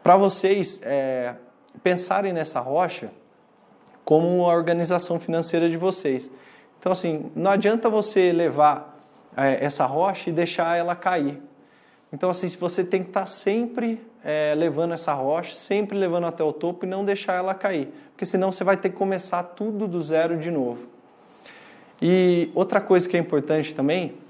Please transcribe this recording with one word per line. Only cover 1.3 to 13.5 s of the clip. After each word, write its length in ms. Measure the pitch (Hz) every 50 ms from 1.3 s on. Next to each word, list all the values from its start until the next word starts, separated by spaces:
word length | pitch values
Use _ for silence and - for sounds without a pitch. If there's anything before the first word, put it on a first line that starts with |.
| 120 - - - _ _ _ _ _ -
pensarem 500 | _ 180 180 175 180 - 190 196 202 196
nessa 280 | 180 165 156 151 - 131
rocha 500 | 120 131 139 165 180 165 - - - 104 - - _ _ _ _ _ _ _ _ _ _ _ _ _ - - - _
como 440 | - 156 156 170 175 180 180 180 175
a 60 | 170
organização 640 | 170 165 170 170 170 170 165 180 175 175 - 170 165
financeira 500 | - - 165 165 165 165 - 170 170 170
de 80 | 165
vocês. 540 | 165 175 190 185 185 - 147 131 127 127 - - - - - - - - _ _ _
Então, 140 | - 185
assim, 400 | 185 180 - 170 160 156 - - -
não 160 | - 170 196
adianta 400 | 196 196 - 202 220 233 233 233
você 400 | 214 214 208 214 - 196 185 180
levar, 680 | 170 170 170 156 127 143 151 147 143 - - - - - - _ _ - _ - -
é, 280 | - 139 139 135 - -
essa 200 | 143 139 - 147
rocha 440 | 127 139 156 180 196 190 - - 180
e 20 |
deixar 460 | 165 156 170 165 - - 170 165 170 170
ela 160 | 170 175 175
cair. 480 | 175 - 190 185 175 143 143 143 - - - - _ - _ _ _ _ _ _ _ _ _
Então, 180 | - 143 - 180
assim, 180 | 180 180 - 175
você 360 | 175 - 180 175 180 - 180
tem 180 | 180 - 185
que 80 | 185 180
tá 160 | - 202 190
sempre, 760 | 190 - - - -